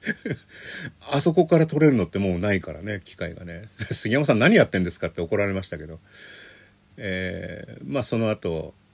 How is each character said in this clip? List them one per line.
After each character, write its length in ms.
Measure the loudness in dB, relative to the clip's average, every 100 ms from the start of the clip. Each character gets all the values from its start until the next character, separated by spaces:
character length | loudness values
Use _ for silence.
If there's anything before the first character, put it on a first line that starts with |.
| -10
<laughs> 1040 | -8 -8 -10 -14 -20 -16 -12 -14 -14 -4
あ 100 | 0
そ 120 | 2
こ 140 | 2 4
か 100 | 4
ら 80 | 4
撮 140 | 4
れ 80 | 6
る 60 |
の 120 | 6 2
っ 40 |
て 100 | 0
も 160 | 0 0
う 40 |
な 140 | 0
い 80 | -2
か 120 | -4
ら 80 | -10
ね、 200 | -10 -10
機 120 | -12 -10
会 180 | -10
が 120 | -10 -14
ね。 180 | -14 -14
<laughs> 40 | -10 -6
「杉 220 | -4 0
山 120 | 2 4
さ 80 |
ん 60 | 6
何 160 | 8 6
や 100 | 6
っ 40 |
て 100 | 2
ん 40 |
で 80 | -2
す 80 | -2
か？」 80 | -6
っ 20 |
て 100 | -4
怒 160 | -2 0
ら 100 | 0
れ 60 |
ま 100 | -2
し 60 | -6
た 80 | -10
け 80 | -12
ど。 140 | -16 _ -20 -20 -20 -20 -20 -20 _ _ -12
え 800 | -8 -6 -6 -8 -10 -12 -16 -14
ー、 20 | -6
ま 160 | -4
あ、 20 |
そ 140 | -2 0
の 140 | 0
後、 420 | -2 -4 -4 -6 -14 _